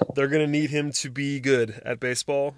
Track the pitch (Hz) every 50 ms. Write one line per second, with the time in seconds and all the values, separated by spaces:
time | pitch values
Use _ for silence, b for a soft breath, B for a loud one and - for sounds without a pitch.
0 | - - - 139 139 139 147 156 151 147 147 147 151 135 143 147 147 147 131 -
1 | - 139 120 139 139 139 143 139 123 135 131 123 117 110 104 - - 120 123 113
2 | - 123 123 - - - 143 139 139 143 139